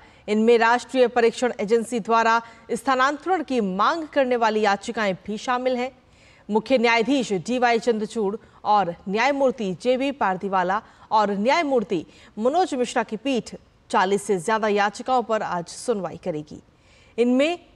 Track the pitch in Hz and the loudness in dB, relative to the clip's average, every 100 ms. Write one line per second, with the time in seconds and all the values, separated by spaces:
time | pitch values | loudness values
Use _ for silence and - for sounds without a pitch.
0 | - - - 214 226 240 226 240 - 262 | -12 -14 -4 2 4 6 4 2 0 2
1 | 240 240 226 - 240 - 196 233 220 240 | 2 4 2 2 -2 -2 0 0 0 -4
2 | 202 226 226 226 - - - - - 254 | 0 2 2 0 -2 -14 -8 -4 0 2
3 | 269 294 339 370 - 254 196 185 226 330 | 2 0 -2 -2 0 -2 -2 0 0 0
4 | 302 294 254 247 226 214 208 202 - 226 | -2 0 0 2 2 2 2 0 -4 -4
5 | 208 180 - 214 - 247 254 247 254 - | -2 -4 -8 -8 -4 -2 -2 -2 -6 -10
6 | _ _ - - - 214 214 262 233 233 | _ _ -20 -20 -4 -2 2 2 4 2
7 | 226 277 220 190 180 254 240 233 247 220 | 2 0 0 -4 -2 0 2 2 0 -2
8 | 214 226 196 214 - - - 208 175 175 | -4 -4 -4 -4 -12 -8 0 2 2 -4
9 | - 208 262 277 262 254 196 175 247 254 | -4 0 0 2 0 0 -4 -2 0 0
10 | 277 277 202 185 196 185 180 208 - - | -2 -2 -2 -2 -2 0 0 -2 -6 -18
11 | - 220 208 196 226 320 294 254 - 175 | -2 0 2 0 0 0 0 -2 0 -4
12 | - - - - 240 320 359 262 240 247 | -6 -16 -18 -4 0 2 0 -2 -2 -2
13 | 220 220 277 247 - 196 _ _ - 220 | -4 -4 -2 -2 -4 -12 _ _ -2 0
14 | 190 196 - 190 160 220 214 202 202 208 | 2 0 0 -2 0 0 2 2 0 -2
15 | 247 254 220 220 175 175 170 - - 214 | -2 0 0 -4 -2 -6 -8 -8 -6 -4
16 | 170 165 190 151 151 - - _ _ _ | -6 -8 -8 -8 -10 -18 -20 _ _ _
17 | _ - 240 254 302 349 - | _ 0 2 4 2 0 -10